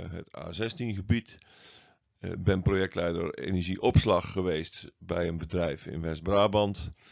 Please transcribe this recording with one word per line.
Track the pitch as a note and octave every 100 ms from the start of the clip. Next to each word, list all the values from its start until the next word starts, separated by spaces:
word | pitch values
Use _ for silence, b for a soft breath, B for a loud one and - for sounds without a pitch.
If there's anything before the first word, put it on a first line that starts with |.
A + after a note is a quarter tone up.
| E2+
het | E2+ - -
A | E2
zestien | F2 A2+ - A#2+
gebied. | G2 G2+ A#2 - - B B B B B B _ _
Eh, | F#2+ F2+
ben | F#2+ F#2+
projectleider | F#2+ G2 F#2+ F2+ F2 E2+ E2+
energieopslag | - D2 F#2 E2+ F#2 B2 - A2 F2+ F#2
geweest | F#2 F2+ D#2+ E2 - - -
bij | F2 F2 E2+
een | E2+
bedrijf | D#2+ F2+ E2 C#2 -
in | D#2+
West-Brabant. | E2 D#2 F2 G2+ G#2 G#2 G2+ G2+ - B B